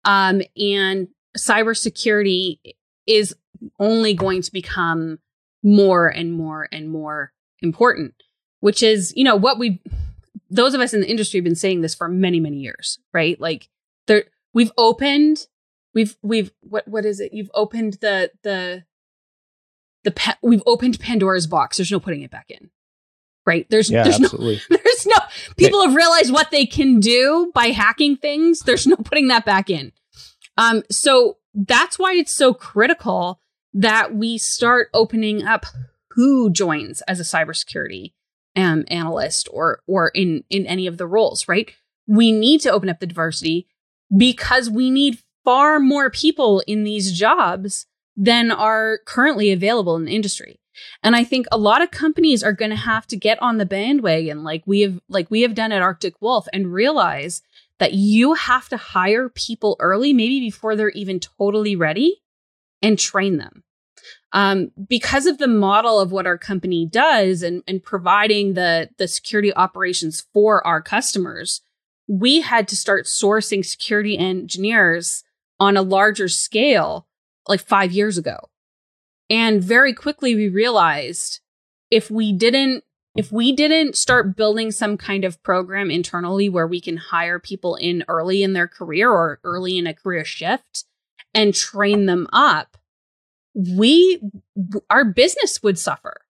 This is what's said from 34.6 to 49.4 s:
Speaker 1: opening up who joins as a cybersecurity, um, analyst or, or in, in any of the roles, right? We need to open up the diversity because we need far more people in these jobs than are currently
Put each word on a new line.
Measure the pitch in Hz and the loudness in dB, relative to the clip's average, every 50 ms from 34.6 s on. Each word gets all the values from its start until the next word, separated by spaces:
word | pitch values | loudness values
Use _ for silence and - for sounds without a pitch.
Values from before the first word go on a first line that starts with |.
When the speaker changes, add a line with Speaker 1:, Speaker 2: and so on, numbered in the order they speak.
| 240 233 247 247 233 - - | 2 2 2 2 2 0 0
Speaker 1:
opening | 220 226 220 - 226 220 214 208 208 - | 0 0 2 0 -2 -2 -2 -4 -4 -2
up | 208 226 214 - - - - - _ _ _ _ _ | -2 -2 -4 -4 -12 -14 -16 -16 _ _ _ _ _
who | - 240 240 277 277 262 240 208 | 0 2 4 4 4 4 2 2
joins | 170 165 196 175 156 151 104 107 - - - | 2 0 0 -2 -2 -4 -6 -10 -14 -12 -8
as | - 190 175 | -8 -6 -6
a | 170 | -6
cybersecurity, | - - 165 160 151 160 - - - - 156 151 - 92 92 95 - _ _ _ _ _ _ _ _ _ | -4 -2 -2 -2 -2 -4 -8 -10 -8 -8 -10 -10 -8 -12 -14 -16 -18 _ _ _ _ _ _ _ _ _
um, | 185 190 175 160 160 - - | 0 0 2 0 0 -2 -4
analyst | - 170 165 165 165 160 - 151 - - - - | -6 -6 -6 -6 -4 -4 -4 -4 -4 -6 -6 -8
or, | - 120 160 165 - - _ | -6 -2 -2 -2 -2 -4 _
or | - 190 196 220 220 | -2 0 0 0 0
in, | - 185 190 175 160 147 - _ | 0 0 0 0 -2 -4 -6 _
in | 170 202 185 | -4 -4 -4
any | - 175 185 185 | -2 -4 -4 -4
of | 180 170 | -6 -6
the | 170 180 | -8 -8
roles, | 170 185 220 220 - - - - | -2 0 2 2 2 0 -4 -4
right? | - 170 214 226 - _ _ _ _ _ _ _ | -2 -2 -2 -2 -4 _ _ _ _ _ _ _
We | - 214 220 233 226 | 2 4 6 6 6
need | 220 214 214 254 302 302 | 4 4 4 4 4 4
to | - 262 | 4 2
open | 196 208 190 190 | 0 0 0 -2
up | 170 _ | -6 _
the | 190 | -8
diversity | 175 170 170 160 160 160 - - 160 160 175 180 _ _ _ _ _ _ _ _ _ 196 | -10 -6 -4 -4 -4 -4 -4 -4 -2 -4 -4 -6 _ _ _ _ _ _ _ _ _ 4
because | 196 247 254 240 - - - 247 254 247 233 | 4 6 4 2 -2 -2 0 0 0 0 0
we | 214 233 254 254 | -2 0 0 0
need | 262 269 285 277 233 - _ _ _ _ _ | 2 2 2 0 -2 -4 _ _ _ _ _
far | 254 247 262 285 302 302 302 | 2 4 6 4 4 4 4
more | 277 262 285 285 277 262 | 4 4 4 2 0 -2
people | - - - 302 - - 269 220 202 190 - | -2 0 0 0 2 2 2 2 2 2 0
in | - 208 214 214 | -2 -4 -4 -2
these | 208 214 214 190 190 180 | -4 -4 -4 -4 -4 -2
jobs | 170 202 220 320 370 247 175 180 190 190 202 - - - _ _ _ _ _ _ | 0 2 2 4 2 2 0 -2 -4 -8 -10 -10 -10 -12 _ _ _ _ _ _
than | 202 196 226 233 240 233 233 | -2 0 2 2 2 2 0
are | 233 - 214 220 220 220 220 220 220 214 _ | 0 0 0 0 2 0 0 -2 -2 -4 _
currently | - - 254 254 302 294 202 | -6 -2 0 2 2 2 2